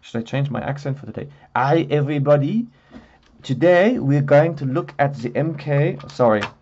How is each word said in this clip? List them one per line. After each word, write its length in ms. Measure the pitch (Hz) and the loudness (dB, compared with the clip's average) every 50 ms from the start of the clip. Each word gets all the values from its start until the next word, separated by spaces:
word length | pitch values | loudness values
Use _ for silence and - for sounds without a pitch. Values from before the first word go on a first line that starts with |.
Should 180 | _ - - 117 | _ -10 -8 -8
I 40 | |
change 280 | 117 - - 135 143 143 | -8 -6 -4 -4 -4 -4
my 100 | 127 113 | -4 -6
accent 380 | - - 135 143 - 143 135 - | -6 -6 -8 -8 -6 -8 -8 -8
for 80 | - | -10
the 60 | 113 | -14
day? 160 | 107 113 - - - _ _ _ _ | -12 -12 -12 -14 -16 _ _ _ _
Hi, 320 | 117 123 139 156 165 165 139 | -2 0 2 2 2 0 0
everybody. 760 | 143 147 143 139 151 147 139 143 147 147 139 135 196 226 240 - _ _ _ _ - - - _ _ _ _ _ _ _ | 0 -2 -2 0 -2 -2 2 2 4 2 2 0 -2 -2 -4 -6 _ _ _ _ -20 -20 -20 _ _ _ _ _ _ _
Today, 560 | - - 135 120 156 175 180 175 185 214 254 240 | -6 -6 -4 2 4 4 6 6 6 4 2 0
we're 240 | - 139 139 147 | 0 0 2 2
going 340 | 143 143 143 143 156 170 165 | 2 4 6 6 6 4 0
to 80 | 139 147 | -4 -6
look 300 | 135 127 160 180 - - _ | -4 -4 -4 -4 -6 -4 _
at 160 | 143 139 143 | -2 -2 -2
the 180 | 120 113 123 - | -4 -8 -6 -4
M 180 | - 143 160 160 | -2 -2 -2 -4
K, 420 | 143 - 147 147 143 147 165 190 - - - | -8 -6 -2 0 0 0 0 -2 -6 -12 -16
sorry. 340 | - - 123 117 107 107 101 - - _ | -2 2 2 4 4 2 0 -4 -12 _